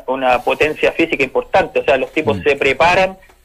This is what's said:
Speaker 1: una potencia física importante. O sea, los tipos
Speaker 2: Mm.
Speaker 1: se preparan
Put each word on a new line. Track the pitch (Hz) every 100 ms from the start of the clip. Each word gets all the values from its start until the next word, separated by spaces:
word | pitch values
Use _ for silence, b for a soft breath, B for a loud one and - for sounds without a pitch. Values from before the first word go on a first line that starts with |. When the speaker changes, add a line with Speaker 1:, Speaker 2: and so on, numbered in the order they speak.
| 127
Speaker 1:
una | 131 127 123
potencia | 131 135 151 147 135
física | - 165 156
importante. | 131 - - 190 170 123
O |
sea, | - 131
los | 127
tipos | - 147 98
Speaker 2:
Mm. |
Speaker 1:
se | 147 135
preparan | 143 131 170 185 190 190 b b